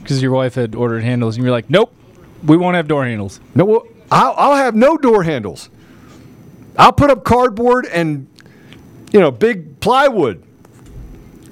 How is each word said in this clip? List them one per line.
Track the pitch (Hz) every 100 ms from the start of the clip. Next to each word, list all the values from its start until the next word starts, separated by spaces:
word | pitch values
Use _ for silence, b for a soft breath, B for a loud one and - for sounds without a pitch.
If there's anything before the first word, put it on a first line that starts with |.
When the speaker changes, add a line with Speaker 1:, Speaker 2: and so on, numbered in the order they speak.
Speaker 1:
'cause | - 139
your | 131
wife | 131 131
had | 131 117 113
ordered | 120 113
handles, | 113 123 113
and | 110
you're | 127
like, | 123 113
"Nope, | 165 233 _ - - - -
we | 151 160
won't | 180 180
have | 151
door | 147
handles." | 127 110 98 - - 131
Speaker 2:
No, |
well, | 190 220 - - -
I'll, | 170 254 -
I'll | 220 285
have | 262 220
no | 262 320
door | 277 214
handles. | 165 143 101 71 - B B B B B B B - - - -
I'll | 190
put | 254 285
up | 262
cardboard | - 240 247 202 240 247 247
and, | 170 165 147 135 _ B B B B B - -
you | 208
know, | 160
big | 117 226 208 151 139
plywood. | 190 254 294 226 135 85 - _ - - - - - - - - -